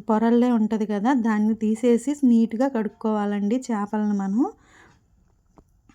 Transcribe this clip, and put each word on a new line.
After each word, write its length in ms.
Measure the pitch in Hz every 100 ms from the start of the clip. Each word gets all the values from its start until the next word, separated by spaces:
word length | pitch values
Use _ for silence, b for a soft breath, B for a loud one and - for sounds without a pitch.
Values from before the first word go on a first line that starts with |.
పొరల్లే 500 | 202 214 226 240 247
ఉంటది 340 | 233 214 220 214
కదా, 260 | 208 214 277
దాన్ని 340 | 220 214 214 220
తీసేసి 560 | 214 220 247 233 240 285
నీట్‌గా 440 | 254 233 226 220 269
కడుక్కోవాలండి 920 | 254 208 - 226 214 208 208 202 254
చేపలను 580 | 254 214 208 214 214 202
మనం. 280 | 196 208 359 - b b b b _ _ _ _ _ _ _ _ _